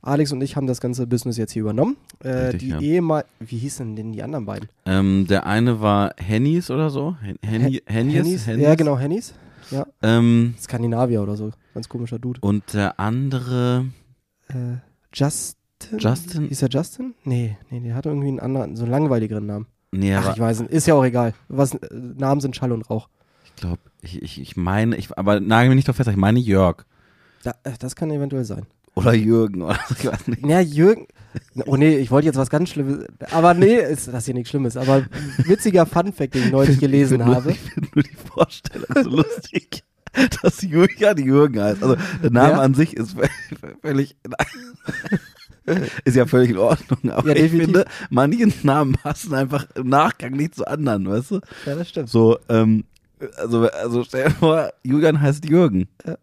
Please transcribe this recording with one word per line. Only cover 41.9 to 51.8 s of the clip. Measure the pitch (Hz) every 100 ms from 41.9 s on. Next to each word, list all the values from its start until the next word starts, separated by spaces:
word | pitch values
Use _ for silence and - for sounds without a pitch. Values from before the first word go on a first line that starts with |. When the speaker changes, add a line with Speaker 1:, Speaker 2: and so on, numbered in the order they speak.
| 127 185 156
Speaker 2:
der | -
Name | 120 139
Speaker 1:
Ja. | 151
Speaker 2:
an | 135
sich | 135 160 -
ist | 110 190
vö-, | 135 - - - - -
völlig, | 151 139 139 _ - 123 - 269 247 247 - -
<laughs> | - 196 - _ - - - 170 - - -
ist | 127
ja |
völlig | 120 127 127
in | 98
Ordnung. | 110 151 - - 123
Aber | - 147
Speaker 1:
Ja, |
Speaker 2:
ich | 147
Speaker 1:
definitiv. | 160 165 165
Speaker 2:
finde, | 170 - - -
manche | 123 139 226 233 - 143
Namen | 139 143
passen | 131 147 143 208
einfach | 135 135 143 -
im | - 127
Nachgang | 139 160 - 123
nicht | 135 156
zu | - -
anderen, | 147 143 104 95
weißt | 104 131
du? | 202 - - -
Speaker 1:
Ja, |
das | 143